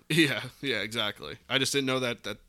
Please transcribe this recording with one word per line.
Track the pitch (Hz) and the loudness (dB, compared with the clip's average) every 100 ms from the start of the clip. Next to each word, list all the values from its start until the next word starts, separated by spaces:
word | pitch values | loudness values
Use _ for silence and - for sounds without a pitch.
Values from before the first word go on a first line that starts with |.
| - | -2
Yeah, | 156 147 107 127 - | 4 4 2 -6 -8
yeah, | 143 110 | -4 -2
exactly. | 107 117 104 - 71 - - | -2 -2 -2 -4 -12 -12 -2
I | 131 | 0
just | 131 | 2
didn't | 143 131 | 0 0
know | 131 | 0
that, | 123 120 | -2 -4
that, | 98 110 | -10 -12